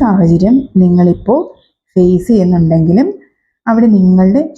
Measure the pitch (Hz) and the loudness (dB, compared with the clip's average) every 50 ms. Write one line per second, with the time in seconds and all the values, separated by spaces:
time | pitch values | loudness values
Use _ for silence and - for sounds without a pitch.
0 | 285 226 190 196 175 165 170 165 185 208 247 269 269 - - 185 185 180 175 180 | -2 -2 0 0 0 0 0 0 0 0 0 0 -2 -2 -2 0 0 2 2 2
1 | 175 175 170 - - 196 240 311 359 - - _ _ _ _ _ _ _ - 190 | 2 0 0 -2 -2 -2 -2 -2 -4 -6 -12 _ _ _ _ _ _ _ -2 0
2 | 180 175 185 175 180 - 233 208 180 180 180 170 165 160 165 160 160 160 170 214 | 0 0 0 -2 -2 -2 0 0 0 0 0 0 0 0 0 0 0 0 0 0
3 | 294 392 415 - - _ _ _ _ _ _ _ _ 233 226 226 240 233 208 190 | -2 -2 -6 -10 -16 _ _ _ _ _ _ _ _ -4 -2 0 2 2 2 2
4 | 185 180 185 185 185 190 202 277 320 311 - | 2 2 2 2 2 2 0 -2 -4 -6 -8